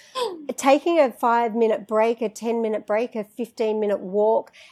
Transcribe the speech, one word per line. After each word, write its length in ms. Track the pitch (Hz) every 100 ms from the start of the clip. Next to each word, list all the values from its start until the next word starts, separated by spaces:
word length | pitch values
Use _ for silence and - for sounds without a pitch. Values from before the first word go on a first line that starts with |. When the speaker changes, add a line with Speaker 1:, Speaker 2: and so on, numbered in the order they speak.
| -
Speaker 1:
<gasps> 420 | 508 466 339 285 -
Speaker 2:
Taking 440 | 262 285 339 339
a 100 | 262
five-minute 800 | - 247 233 233 226 220 214 202
break, 340 | 214 226 233
a 60 | 214
ten-minute 580 | - 226 233 220 214 -
break, 300 | 214 240 233
a 80 |
fifteen-minute 720 | 202 - 226 - 220 214 208 196
walk, 540 | 185 202 214 226 - - -